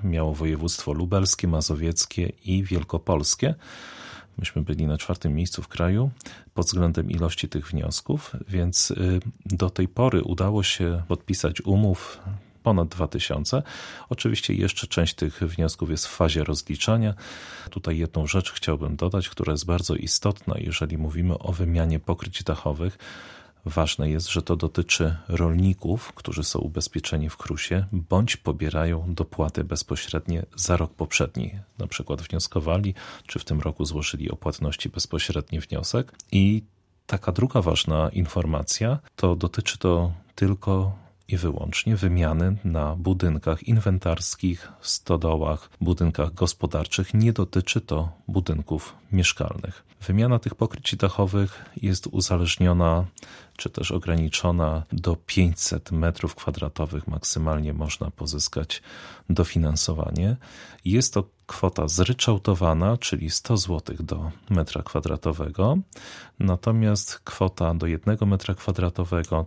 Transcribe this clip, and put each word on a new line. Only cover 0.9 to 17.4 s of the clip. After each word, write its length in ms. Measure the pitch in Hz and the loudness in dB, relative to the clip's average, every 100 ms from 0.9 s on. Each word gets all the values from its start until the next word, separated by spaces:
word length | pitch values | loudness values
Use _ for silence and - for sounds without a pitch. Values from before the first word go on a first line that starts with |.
lubelskie, 560 | 73 90 98 95 - 90 | -2 0 2 2 2 0
mazowieckie 840 | 80 - 76 82 82 - - 87 - | 0 0 0 0 0 -2 -2 -4 -4
i 200 | - 95 | -2 0
wielkopolskie. 920 | 92 87 78 82 - 82 80 - 131 156 - - - - - - - - | 0 -2 0 -2 2 2 2 2 0 0 -6 -18 -18 -16 -16 -18 -16 -8
Myśmy 240 | - - | -6 -2
byli 240 | 76 76 78 | -2 0 0
na 120 | 76 | 0
czwartym 360 | - 85 80 | -2 -4 -2
miejscu 280 | 73 90 - | 0 -2 -4
w 60 | - | -8
kraju 420 | - 85 101 135 123 - - - | 0 2 2 2 -2 -12 -18 -6
pod 120 | - 87 | -2 0
względem 440 | 90 87 85 80 | 2 2 2 0
ilości 380 | 85 85 - 92 | 0 0 -2 -4
tych 200 | 76 73 | -6 -4
wniosków, 640 | 76 78 - - 147 - 123 - | -4 -2 -4 -2 -4 -4 -10 -4
więc, 420 | 92 87 92 - | 0 0 2 0
y, 300 | 92 92 92 - - - | 0 2 2 -2 -8 -4
do 240 | 92 90 | 0 0
tej 180 | - 92 | 2 0
pory 340 | - 127 95 | 2 4 4
udało 400 | - 87 95 107 | 2 0 2 2
się 400 | 95 - 87 85 82 | 0 0 0 0 -2
podpisać 520 | 87 - 101 - - | -2 -2 -2 0 -2
umów 600 | - 98 104 90 - - 95 101 - _ | 2 4 4 2 -4 -14 -10 -12 -12 _
ponad 260 | - 101 82 | 2 2 2
dwa 200 | 90 80 | 0 -2
tysiące. 540 | - - 73 73 131 147 - - - - | -2 -4 -2 0 -2 -2 -8 -14 -16 -8
Oczywiście 460 | 120 117 110 - | -2 0 0 0
jeszcze 320 | 98 95 - - | 0 0 -2 -4
część 280 | - 82 | 0 0
tych 240 | - 78 - | 0 -4 -2
wniosków 520 | 82 85 80 - 80 | -4 0 -2 -2 -4
jest 160 | 80 - | -4 -4
w 40 | |
fazie 340 | - 82 76 | 2 2 2
rozliczania. 680 | 76 76 - 76 - 113 110 98 - - | 0 -2 -4 -2 2 2 2 -2 -8 -16